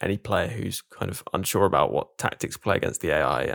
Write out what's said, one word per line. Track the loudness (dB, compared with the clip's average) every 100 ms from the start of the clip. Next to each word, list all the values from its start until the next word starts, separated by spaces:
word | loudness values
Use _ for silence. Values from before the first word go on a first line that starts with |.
any | -2 -2
player | 0 0 0
who's | -4 -6 -6
kind | -10 -8 -6
of | -6 -4
unsure | -4 0 4 4
about | 4 2
what | 0 -4 -4
tactics | -4 -2 -6 -4
to |
play | 0 0
against | 0 -2
the | 0
A | 2
I. | 2 0 -2